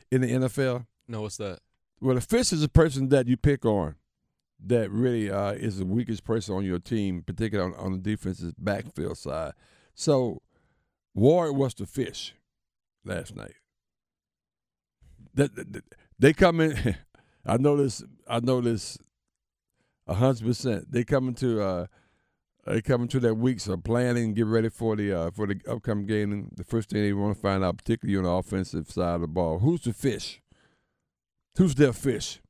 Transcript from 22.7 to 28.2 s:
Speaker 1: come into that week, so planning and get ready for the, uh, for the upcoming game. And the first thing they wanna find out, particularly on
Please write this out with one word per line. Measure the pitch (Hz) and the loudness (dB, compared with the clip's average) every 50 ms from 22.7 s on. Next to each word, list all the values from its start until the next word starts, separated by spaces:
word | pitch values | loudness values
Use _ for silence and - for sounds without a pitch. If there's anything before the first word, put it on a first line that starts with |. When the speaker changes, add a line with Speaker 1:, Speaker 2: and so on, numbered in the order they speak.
| 104 113 | -2 -2
Speaker 1:
come | 107 - 135 120 | 0 0 0 0
into | 120 120 - 131 | 0 0 0 2
that | 120 113 110 | 2 2 2
week, | 110 120 131 127 98 | 4 2 2 0 0
so | - 101 95 | -2 -4 -4
planning | 90 90 110 113 120 123 123 120 120 117 | -4 -2 0 0 2 2 2 2 2 0
and | 110 104 | 0 2
get | 107 117 | 2 2
ready | 107 113 113 110 113 | 2 2 2 2 0
for | - - 117 113 107 | -2 -2 -2 -2 0
the, | 107 104 101 | 0 0 0
uh, | 95 87 82 85 | 0 0 -2 -4
for | - - 107 | -4 -4 -2
the | 98 101 92 - - | -2 -2 -4 -4 -6
upcoming | 117 117 - - 107 104 101 | -8 -6 -4 -4 -2 -2 -2
game. | 98 110 104 104 101 | 0 0 0 0 0
And | 104 104 - - - | -2 -4 -6 -10 -12
the | - 85 | -14 -8
first | - - 113 107 - | -2 -2 -2 -2 0
thing | - 104 | 0 0
they | 104 101 | 2 2
wanna | 101 101 101 104 101 | 2 2 0 0 -2
find | - - 101 98 95 95 | 0 0 0 2 2 2
out, | 90 87 - | 0 0 -2
particularly | - - 120 - - - 98 | -2 -2 -2 0 0 0 0
on | 95 | 2